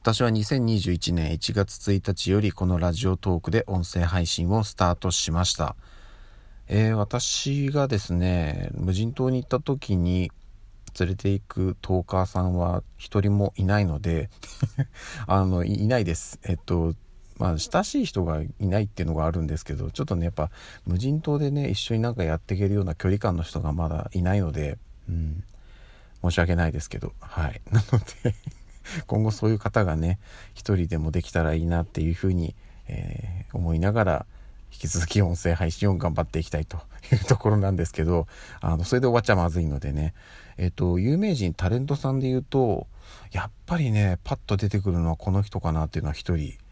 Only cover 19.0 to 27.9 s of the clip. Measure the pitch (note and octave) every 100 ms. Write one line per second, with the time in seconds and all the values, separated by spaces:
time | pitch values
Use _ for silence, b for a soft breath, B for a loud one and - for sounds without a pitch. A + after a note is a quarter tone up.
19 | E2+ D#2+ D#2+ E2+ D#2 D2 - C#2+ - -
20 | C#3 F2 E2+ - - B B B - F2+
21 | B2+ D3+ D#3 D3 C#3+ C#3+ C#3 G#2 - A2+
22 | A#2 A#2 E2 D#2+ - F#2+ G2 G2+ F#2 D#2+
23 | F#2 G2+ G#2+ E2+ D#2 D#2 D2+ D2+ D#2+ D#2+
24 | - F#2 F2+ G2+ E2+ C#2+ D2 - - -
25 | - E2+ D#2 D#2+ - b b b b b
26 | b b F2+ E2+ E2+ F2 E2 D2 - -
27 | - - - - D2+ - - A2 G2+